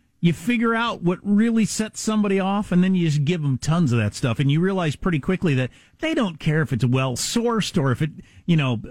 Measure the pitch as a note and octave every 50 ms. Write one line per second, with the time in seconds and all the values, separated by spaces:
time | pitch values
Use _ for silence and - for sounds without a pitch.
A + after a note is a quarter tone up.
0 | _ _ _ _ - E3+ E3 - - A#3+ A#3+ A3+ A#3 A#3 A3+ A3+ A#3 A#3 F#3+ -
1 | F3 E3+ F#3 - - G3 G3+ G3+ A3+ A#3 A3+ A3+ G#3+ - - - A3 G#3+ - -
2 | - A3 G#3+ G#3+ G3+ G3+ G3 F#3+ F#3 F#3+ G3 G#3 G3+ - F3+ F3+ F#3 F#3+ F#3 F3+
3 | E3+ D#3+ C#3+ D3+ C#3 C#3+ F3+ E3+ D3+ C#3+ C3 A#2 - D3+ E3 F3 F3 B2 A#2+ A#2
4 | G#2+ G#2 - - - B2+ A2+ - C#3+ C#3 C#3+ D#3+ F3 F#3+ G3 F#3+ F3 D#3 C#3 -
5 | - F#3 E3+ D3 - - F#3 F3 G3+ E3+ C3+ B2+ B2+ B2 - - - _ _ _
6 | - D#4 D#4+ D#4+ A#3 F#3 D#3+ D3 - D#3+ D3+ D#3+ D3+ - C#3 A2 C3 A#2+ B2 C3
7 | C3 C3+ A#2+ - - - - A#3 A3+ A#3+ A#3 A3 - - - F3+ C#3 C3+ A#2+ -
8 | D#3+ D3 - - - - - - - - E3+ D#3+ C#3 C3 A#2+ G#2 F#2+ -